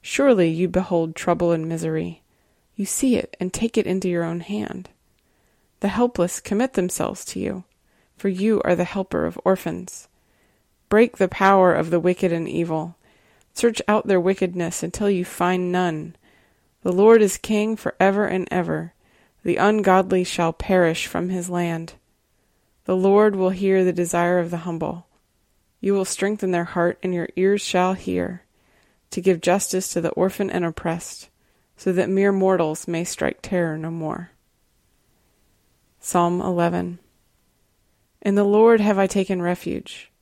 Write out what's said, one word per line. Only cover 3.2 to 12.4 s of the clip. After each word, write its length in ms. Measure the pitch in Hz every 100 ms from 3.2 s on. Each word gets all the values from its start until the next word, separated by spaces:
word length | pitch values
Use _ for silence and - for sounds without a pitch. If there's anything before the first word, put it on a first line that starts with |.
| - -
and 140 | 185
take 260 | - 226 226
it 80 | -
into 220 | 185 185
your 160 | 170
own 160 | 165 170
hand. 500 | 170 208 - - 185 _ _ _ _ _ _ _ _ _
The 100 | 202
helpless 520 | 190 247 240 175 -
commit 320 | - 208 262
themselves 520 | - 180 - - - -
to 120 | -
you, 240 | - 190 - _ _ _ _ _
for 120 | 196
you 320 | 185 214 208
are 100 | -
the 80 | 175
helper 420 | 175 196 185 -
of 140 | 165 175
orphans. 640 | 185 190 175 175 185 - - _ _ _ _ _ _ _ _
Break 300 | 214 226 -
the 100 | 190
power 440 | - 190 196 185
of 180 | 160 160
the 100 | 170
wicked 320 | 175 180 185
and 160 | 170